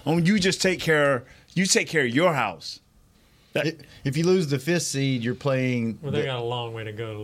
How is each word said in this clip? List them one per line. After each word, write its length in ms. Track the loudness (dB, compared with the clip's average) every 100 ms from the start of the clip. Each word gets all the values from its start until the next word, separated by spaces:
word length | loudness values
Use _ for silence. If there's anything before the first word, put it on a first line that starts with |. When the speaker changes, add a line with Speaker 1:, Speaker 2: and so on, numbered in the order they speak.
| 0
Speaker 1:
on 200 | 2 4
you 140 | 4
just 220 | 2 2
take 180 | 0 0
care, 460 | 2 4 4 2 -4 -20 -6
you 120 | -2 2
take 220 | 2 2
care 160 | 0 2
of 80 | 4
your 180 | 4
house. 460 | 2 -2 -4 -14 -18 _ _ _ _ _ _ _
That 140 | -4 -4
Speaker 2:
I-, 80 | -6 -12 -8 -4
if 100 | 0
you 80 | 2
lose 220 | 2 2
the 120 | -2
fifth 240 | 0 -2
seed, 400 | -2 -2 0 0
you're 120 | -2 -2
playing 640 | -2 0 0 0 -2 -4
Speaker 3:
Well, 100 | -4
they 100 | -4
Speaker 2:
the 60 | -2
Speaker 3:
got 120 | -4
a 40 |
long 300 | -4 -6 -6
way 100 | -8 -10
to 80 |
go 200 | -8 -8
to 60 | -8